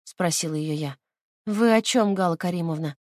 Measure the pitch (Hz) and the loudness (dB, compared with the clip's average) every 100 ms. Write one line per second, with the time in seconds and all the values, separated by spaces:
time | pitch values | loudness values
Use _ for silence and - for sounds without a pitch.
0 | - - 175 - 165 156 156 151 147 139 | -14 -4 -2 -2 -4 -4 -4 -4 -6 -10
1 | _ _ _ _ - 208 233 220 - 247 | _ _ _ _ -6 2 4 4 4 2
2 | 208 190 180 165 180 175 165 156 156 - | 2 2 0 0 -2 -2 -4 -4 -6 -8